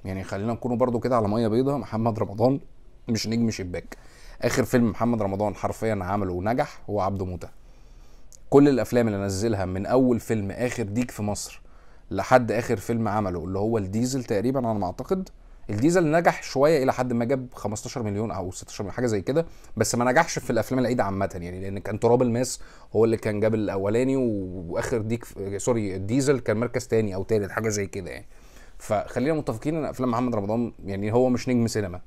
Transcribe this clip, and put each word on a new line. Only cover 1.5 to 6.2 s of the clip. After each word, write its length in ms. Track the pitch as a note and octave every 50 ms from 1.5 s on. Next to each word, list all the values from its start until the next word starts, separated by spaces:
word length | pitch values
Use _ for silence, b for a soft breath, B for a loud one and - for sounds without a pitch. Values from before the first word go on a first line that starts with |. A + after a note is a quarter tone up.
| G#2+ B2 C3 C#3 C#3+
محمد 420 | C#3 G2+ - A2 A2 A2+ A#2 G#2+ A2
رمضان 400 | A2+ - G2+ A2 A2+ B2+ C#3 C#3 - - - - - - - - -
مش 200 | - A#2 G#2 -
نجم 220 | G#2+ A2+ A#2 A#2 A2+
شباك. 480 | G#2 - G2 F2+ F2+ F2 - - - B B B B B B B B B
اخر 220 | - A#2+ - C3+ A#2+
فيلم 260 | - - B2 A#2 A2
محمد 320 | F2 - A2+ A#2+ A#2+ A2
رمضان 340 | G#2 G2 G2 G2 G#2 G#2 F#2
حرفيًا 440 | - - G2 G#2 - A2 A2 A2 G2
عمله 320 | F2+ F2+ G2 G#2